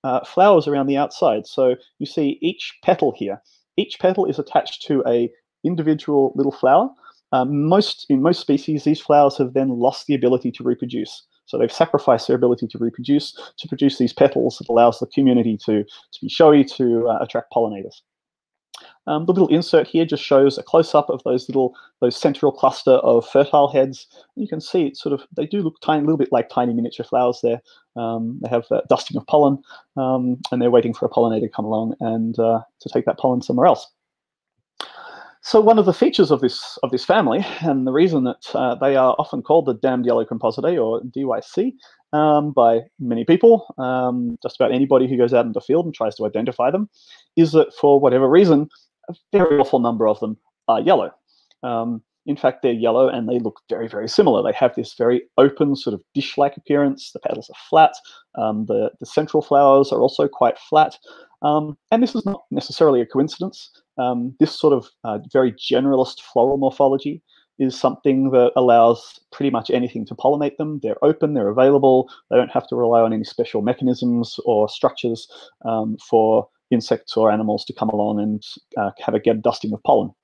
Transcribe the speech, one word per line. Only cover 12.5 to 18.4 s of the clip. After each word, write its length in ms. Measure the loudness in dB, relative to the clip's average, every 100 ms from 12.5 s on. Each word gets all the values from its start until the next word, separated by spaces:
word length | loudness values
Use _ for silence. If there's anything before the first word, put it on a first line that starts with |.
| 0 -6
to 100 | -6
reproduce 580 | -6 -6 -2 -2 -2 -18 -20 -20
to 100 | -12
produce 300 | -2 -2 0
these 140 | -2
petals 460 | 2 2 2 -4 -6
that 100 | -2
allows 320 | 4 4 2
the 60 | -6
community 520 | 0 2 2 0 -4
to, 180 | -2 -2
to 380 | -2 -14 _ -14
be 80 | -12
showy, 360 | 4 6 6
to, 440 | 2 -2 0 0 0
uh, 100 | -2
attract 320 | -4 -6 -4
pollinators. 440 | -4 -4 -6 -14 -20 _ _ _ _